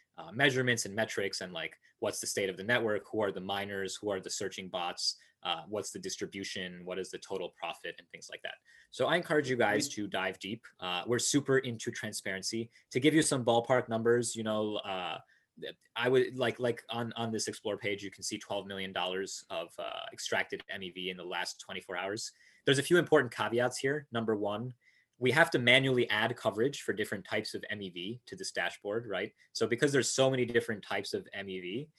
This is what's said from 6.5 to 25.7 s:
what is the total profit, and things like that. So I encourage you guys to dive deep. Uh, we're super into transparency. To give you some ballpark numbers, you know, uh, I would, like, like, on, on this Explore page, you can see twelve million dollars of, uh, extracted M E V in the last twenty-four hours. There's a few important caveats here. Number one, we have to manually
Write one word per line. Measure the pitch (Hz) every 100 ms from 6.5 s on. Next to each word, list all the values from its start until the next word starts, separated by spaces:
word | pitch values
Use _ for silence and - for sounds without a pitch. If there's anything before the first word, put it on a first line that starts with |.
| 98 90 90 90
what | 92
is | 90
the | 90
total | - 95 87
profit, | - - - 85 -
and | 80
things | 82 -
like | -
that. | - - _ - _
So | - 127
I | 170
encourage | 170 151 131
you | 120
guys | 104 107 -
to | 104 101
dive | 95 95 92
deep. | 98 117 - -
Uh, | 90 90 95
we're | 120
super | - 143 139 131
into | 127 113 120
transparency. | - 110 - 101 95 - 113 117 _ _
To | 127
give | 147
you | 156
some | 147 139 117
ballpark | 117 117 127 113
numbers, | 113 117 120 117 113
you |
know, | 110 107 107 104
uh, | 101 92 85 90 - _ _ - - - _ 117
I | 123
would, | 131 123 127
like, | 117 120
like, | 123 113 -
on, | 117 117 117
on | 113
this | 110 107
Explore | - 110 98
page, | 104 101
you | 98
can | -
see | - 104
twelve | - 101 98
million | 98 95
dollars | 95 92 95 95 - -
of, | 85 85 -
uh, | - - -
extracted | - - 101 - 95 -
M | 98
E | 92
V | 92 90
in | 90
the |
last | 87 90 92 -
twenty-four | - 95 - 90
hours. | 95 113 - - _ _ -
There's | 139
a |
few | 139 175
important | - 151 123 -
caveats | 107 117 123 -
here. | 135 147 143
Number | 117 110 104
one, | 101 104 127 - _ _ _ -
we | 127
have | 151 165
to | 135
manually | 120